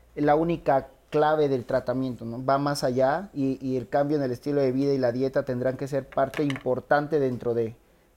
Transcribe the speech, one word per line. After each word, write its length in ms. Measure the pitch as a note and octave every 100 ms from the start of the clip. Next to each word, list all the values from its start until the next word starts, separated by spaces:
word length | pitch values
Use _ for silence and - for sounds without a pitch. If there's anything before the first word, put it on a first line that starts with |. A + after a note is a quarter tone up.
| _
la 220 | - D3 D3+
única 540 | E3 E3 - C#3 - - _
clave 400 | D3+ D3+ D#3 D3
del 160 | C3 A#2
tratamiento, 580 | C3 - B2+ C3 A#2
¿no? 220 | A2+ A#2 C3
Va 140 | C#3
más 240 | C#3+ C#3+
allá 460 | C#3 B2+ C3 D#3+ G3+
y, 240 | D3 C3+ C3 C3+
y 100 | C3
el 120 | A#2
cambio 280 | C#3+ C#3+ D3+
en 60 |
el 80 | C3
estilo 300 | A#2+ D3 C#3+
de 100 | C3+
vida 220 | C3 C#3+
y 60 | C#3
la 120 | B2
dieta 320 | B2 C3+ D3
tendrán 320 | C3+ B2 B2+ B2+
que 120 | C3+
ser 200 | C#3 C3
parte 360 | - C3 -
importante 760 | D3 B2+ C3 B2+ - D3 D3+ D#3
dentro 360 | C3 B2 A#2+ A#2
de, 200 | A2+ A#2+ _ _ _